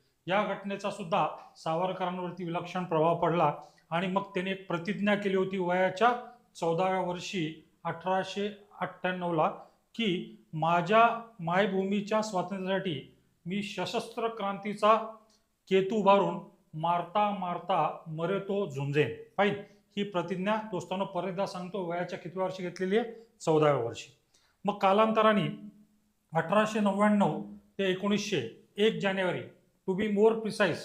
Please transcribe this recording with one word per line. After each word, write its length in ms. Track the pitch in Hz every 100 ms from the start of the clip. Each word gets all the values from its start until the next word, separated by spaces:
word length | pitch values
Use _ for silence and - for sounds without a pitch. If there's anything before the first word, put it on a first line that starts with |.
| _ _ -
या 160 | 196
घटनेचा 460 | 196 196 202 196 202
सुद्धा 380 | - 175 190 156 - - -
सावरकरांवरती 880 | 165 165 185 185 180 185 175 180
विलक्षण 400 | 175 170 - 185
प्रभाव 320 | 180 160 160 170
पडला 380 | 170 170 151 147 - _ _
आणि 160 | 165 185
मग 160 | 190
त्याने 280 | 196 185 185
एक 180 | 190 -
प्रतिज्ञा 460 | 170 170 196 208
केली 220 | 202 202 190
होती 220 | 185 196
वयाच्या 540 | 175 180 185 - 233 240 - - _ -
चौदाव्या 400 | 165 165 185 185
वर्षी 640 | 180 175 - 196 156 160 - _
अठराशे 760 | 170 165 185 190 185 202 208 202 - -
अठ्ठ्याण्णवला 680 | 185 - 180 185 175 165 175 - - _ _
की, 500 | - 226 170 - - _
"माझ्या 720 | 156 160 175 165 220 226 226 - -
मायभूमीच्या 840 | 165 180 208 190 190 208 - 214
स्वातंत्र्यासाठी 920 | 214 185 175 196 185 190 190 135 - _ _ _ 165
मी 160 | 202
सशस्त्र 680 | 202 - 180 233 - - 226
क्रांतीचा 680 | 226 196 196 208 196 214 220 - - _ _ _ _ _
केतू 280 | 190 190 220
उभारून 420 | 196 202 170 175 - _ _
मारता 600 | 156 165 175 170 208 208 202
मारता 600 | 180 175 165 180 156 - 165
मरे 320 | 156 170 196
तो 320 | 196 196 190
झुंजेन." 380 | 135 139 143 147 151 - -
फाईन, 180 | 202 202 - - _ 202
ही 60 |
प्रतिज्ञा 540 | 202 180 170 180 190 214
दोस्तांनो 480 | 214 180 - 185
परत 240 | 190 180 185
एकदा 180 | 180 190
सांगतो, 440 | 180 180 202 170
वयाच्या 280 | 175 185 190
किती 200 | 170 185
वर्षी 240 | 185 185
घेतलेली 360 | 180 175 185 208
आहे? 280 | 240 - - _
चौदाव्या 440 | - 156 151 139
वर्षी. 320 | 117 156 - _ _ _ _ _
मग 140 | 202 196
कालांतराने 680 | 190 202 220 220 220 202 151 - - - _ _ _ _ _
अठराशे 480 | 160 - 202 214 214
नव्याण्णव 640 | 202 196 208 208 170 - - - - -
ते 120 | 190
एकोणीसशे 800 | 185 202 202 208 160 113 - _ -
एक 220 | 220 170
जानेवारी, 420 | 196 190 180 147 - - _ _ -
to 80 | 185
be 100 | 214
more 260 | 202 220
precise, 420 | 226 214 - 190 131